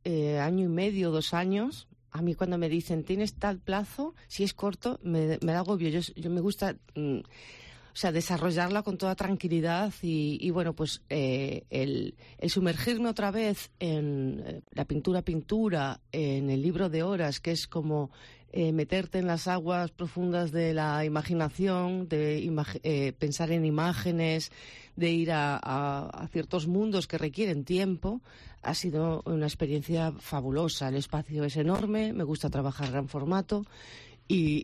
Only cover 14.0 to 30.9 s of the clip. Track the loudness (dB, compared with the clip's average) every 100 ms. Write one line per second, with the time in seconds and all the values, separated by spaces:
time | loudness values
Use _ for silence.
14 | 0 0 -2 -2 -6 -10 -8 -6 -2 -2
15 | 2 0 0 -2 0 2 2 2 0 -4
16 | -6 -2 0 2 2 2 2 2 0 0
17 | 0 0 0 -2 -2 -4 -4 -4 0 0
18 | -2 -6 -20 -20 -8 0 2 2 2 0
19 | 0 0 0 0 0 -2 0 0 -2 -4
20 | -6 -2 0 2 0 2 2 2 2 2
21 | 2 0 0 2 0 0 0 2 0 -2
22 | -2 0 2 0 0 0 -2 -2 0 0
23 | 0 0 -2 0 0 2 2 4 2 2
24 | 0 2 2 0 -2 -10 -20 -20 -14 -2
25 | 2 2 2 2 2 0 -2 -2 0 -2
26 | -6 -8 -4 -4 0 0 2 2 2 2
27 | 0 -2 -2 0 0 0 0 2 2 0
28 | -2 -4 -6 -20 -20 -10 -4 -2 0 2
29 | 2 0 0 0 0 0 0 0 0 0
30 | 0 -2 -6 -4 0 0 0 0 -2